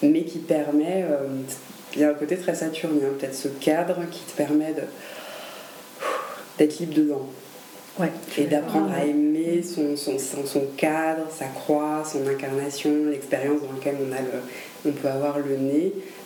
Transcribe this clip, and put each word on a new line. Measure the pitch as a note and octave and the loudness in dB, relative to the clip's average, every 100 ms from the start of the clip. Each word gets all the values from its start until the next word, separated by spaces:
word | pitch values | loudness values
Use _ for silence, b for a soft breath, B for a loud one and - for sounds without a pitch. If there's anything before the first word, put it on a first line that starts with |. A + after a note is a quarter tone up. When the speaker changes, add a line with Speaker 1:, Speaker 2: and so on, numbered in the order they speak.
Speaker 1:
mais | D3 D#3 | 4 6
qui | - D#3 | 2 -2
permet, | - D#3 D3 D3 D#3+ F#3+ F3 | 0 2 4 2 4 2 2
euh, | D3 C3+ C3+ C3 - - - - C#3 | 0 0 -4 -6 -10 -14 -18 -6 2
il | |
y | |
a | D3+ | 4
un | |
côté | D3 D3 F3+ | 4 0 0
très | F3+ | 0
saturnien, | E3+ D#3+ D#3 E3 D3+ C#3 C#3 | -2 -2 -2 0 2 2 0
peut-être | C3 - | -4 -4
ce | C#3+ | -6
cadre | - - D#3 F3 F3 E3+ | 0 4 4 2 0 -4
qui | - | -8
te | - - | -6 -2
permet | D3 D3+ D#3 | 2 4 2
de, | D3+ - B B B B B B B B B - - B B B B - - | -2 -6 B B B B B B B B B -18 -8 B B B B -4 2
d'être | D3+ - | 4 2
libre | E3 | 0
dedans. | D3+ D3+ C#3 C3+ - - - - - - - | 2 4 2 -6 -12 -16 -18 -18 -18 -12 -2
Speaker 2:
Ouais, | E3 - - | -2 -2 -4
je | - | 0
Speaker 1:
Et | |
Speaker 2:
suis | D3 | 2
Speaker 1:
d'apprendre | D3 D#3 D#3+ F#3+ | 2 2 2 2
Speaker 2:
d'accord. | D#3+ | 2
Speaker 1:
à | D3 | 2
aimer | D3 D3 D#3 E3 E3+ | 4 4 4 2 2
son, | F3 - D3 C#3+ | 0 0 0 0
son, | - C3+ | -2 -2
son, | C3+ C#3+ C#3 | -2 -4 -2
son | C#3+ C3+ - | 0 0 0
cadre, | D#3+ D#3 D#3+ D#3+ D#3 - | 0 2 2 0 -2 -6
sa | C3+ | -8
croix, | - - D3 D3+ D3+ D#3 | -4 2 2 2 -2 -2
son | C#3+ C3+ | -2 0
incarnation, | C#3 C3+ C3+ C#3 C#3+ D3+ D3 D3+ | 0 0 -2 -2 0 2 4 2
l'expérience | C#3+ - C3+ C#3 D3 | 0 0 0 2 0
dans | C#3 | 0
laquelle | C3+ C#3+ C#3 | -4 -2 0
on | C3 | -2
a | C3 | -2
le, | B2+ B2+ - - - - D3+ | -2 -4 -6 -10 -12 -4 -2
on | |
peut | C#3+ C#3+ | 0 0
avoir | C3+ D3 C#3+ | 0 0 0
le | C#3 C3+ | 0 2
nez. | C3+ C#3+ F#3+ G3+ B B | 2 4 2 0 B B